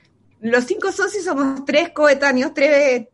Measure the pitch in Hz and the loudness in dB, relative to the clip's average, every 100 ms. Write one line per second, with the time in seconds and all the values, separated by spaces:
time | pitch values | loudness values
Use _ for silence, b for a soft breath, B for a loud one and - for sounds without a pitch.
0 | B _ _ _ 220 247 247 415 392 370 | B _ _ _ -2 0 0 -4 -4 -4
1 | 370 403 359 277 277 269 277 294 339 - | -4 -4 -4 -2 -2 -4 -2 0 0 0
2 | 302 277 277 254 269 269 285 285 285 247 | 2 2 2 0 -2 0 2 4 2 0
3 | 220 | -4